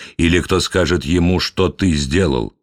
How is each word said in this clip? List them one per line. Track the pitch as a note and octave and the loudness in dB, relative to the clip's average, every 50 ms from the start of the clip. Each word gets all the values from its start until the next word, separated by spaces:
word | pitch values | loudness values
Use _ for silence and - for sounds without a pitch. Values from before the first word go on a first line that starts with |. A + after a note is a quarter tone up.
| - - - | -20 -14 -4
или | - E2 E2 E2 F2 | -2 0 2 2 2
кто | E2 - F#2+ F2+ | 0 0 0 0
скажет | E2 - - F#2+ F2 D2+ F2+ E2+ - | 0 0 0 0 0 2 0 -2 0
ему, | C#2 E2+ F2+ F2 F2+ F#2 F2 | 0 0 2 2 2 0 0
что | - - - - F#2+ F2 | -2 -4 -2 0 -2 -2
ты | - - G2 F#2+ D#2+ | 0 0 0 0 0
сделал? | D2 C#2 C2 C#2 F#2 G2 D#2+ C2 B1 A1 G1+ _ _ | 0 -2 -2 0 0 0 0 0 -2 -4 -6 _ _